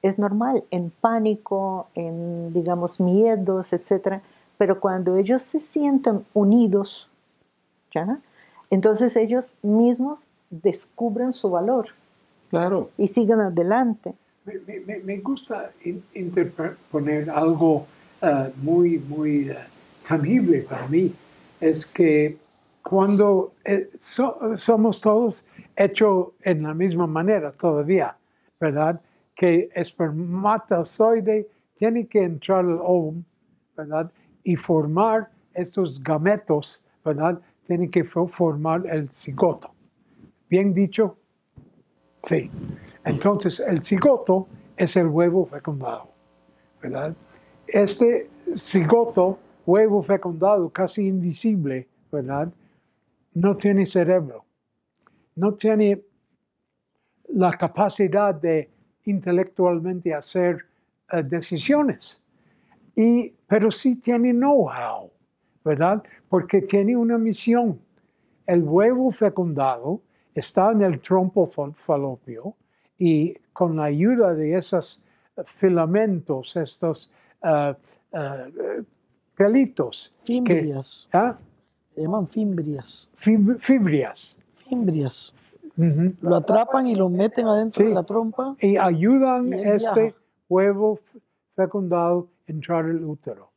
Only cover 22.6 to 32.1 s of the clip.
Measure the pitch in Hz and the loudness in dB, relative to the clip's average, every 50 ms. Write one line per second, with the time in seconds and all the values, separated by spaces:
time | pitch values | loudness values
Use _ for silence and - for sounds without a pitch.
22.6 | _ _ _ _ _ - 185 196 190 202 202 196 208 202 196 185 190 - _ _ | _ _ _ _ _ -2 0 2 2 4 4 4 4 4 4 2 0 -4 _ _
23.6 | _ - 202 190 190 - _ - - - - - 254 262 - - 254 220 226 190 | _ -2 -2 -2 -2 -6 _ -20 -16 -12 -4 -2 -2 -2 -2 -4 -6 -6 -6 -4
24.6 | - - 233 214 214 226 190 - - 220 214 220 240 233 185 - - _ _ - | 2 2 4 4 4 2 0 0 0 2 2 4 2 0 -2 -6 -14 _ _ -20
25.6 | - _ _ - 196 190 196 - 220 214 196 185 180 - - _ _ 196 180 151 | -20 _ _ 2 2 2 4 4 4 4 4 2 0 -2 -8 _ _ -2 0 0
26.6 | 151 151 156 160 180 190 170 170 175 160 156 160 170 190 214 196 156 143 - _ | -2 -4 -2 -2 0 0 0 0 -2 -2 -2 -2 0 0 0 0 0 -4 -8 _
27.6 | - 175 156 147 147 151 190 185 147 107 - _ _ _ _ _ _ _ _ _ | -2 0 0 0 0 2 2 2 2 0 -6 _ _ _ _ _ _ _ _ _
28.6 | 165 156 139 143 151 160 170 165 _ _ _ _ _ _ _ - - 180 170 170 | -4 -2 0 0 0 0 -2 -4 _ _ _ _ _ _ _ 0 2 4 4 4
29.6 | - - _ 180 170 - - _ 175 160 151 156 175 175 175 185 190 208 214 220 | 2 0 _ -8 -8 -8 -4 _ -4 -4 -2 -6 -6 -6 -6 -2 0 0 0 0
30.6 | - _ 196 170 165 165 - - 220 226 233 226 196 202 214 214 208 - _ _ | -2 _ -2 -2 -2 -4 0 2 2 4 4 2 0 0 -2 -2 -2 -6 _ _
31.6 | _ _ _ _ 208 220 226 240 220 - | _ _ _ _ -2 0 0 0 -4 0